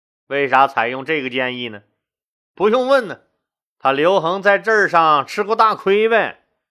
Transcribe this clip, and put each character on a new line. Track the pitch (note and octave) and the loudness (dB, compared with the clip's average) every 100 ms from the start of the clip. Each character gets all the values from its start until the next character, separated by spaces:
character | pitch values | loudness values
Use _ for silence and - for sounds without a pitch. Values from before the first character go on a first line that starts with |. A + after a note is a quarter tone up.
| _ _ _ | _ _ _
为 | C#3 C#3 | -4 2
啥 | C3 C3+ | 4 2
采 | B2 A#2 | 2 -4
用 | B2+ | -6
这 | C3+ D#3 | -6 -6
个 | C3 | -4
建 | B2 B2+ B2 | -4 -4 -6
议 | A#2+ | -10
呢？ | G#2 _ _ _ _ _ _ _ | -12 _ _ _ _ _ _ _
不 | - G3+ | -4 0
用 | B3 B3+ | 0 2
问 | C4+ G#3 | 0 0
呢， | B2+ _ _ _ _ _ _ | -14 _ _ _ _ _ _
他 | C3+ | -2
刘 | C#3 D#3+ G3 | 0 2 2
恒 | D#3+ F#3+ | 0 -2
在 | G3 G3 | 0 0
这 | F#3+ | 0
儿 | A3 F#3+ | 0 2
上 | E3+ D#3+ D3 C3 | 2 2 2 0
吃 | - | -6
过 | G3+ | -4
大 | A3 A3+ | 2 0
亏 | G3+ G3 G3+ A3 | 0 0 0 2
呗。 | A3+ C#3 - _ _ _ | 0 -2 -8 _ _ _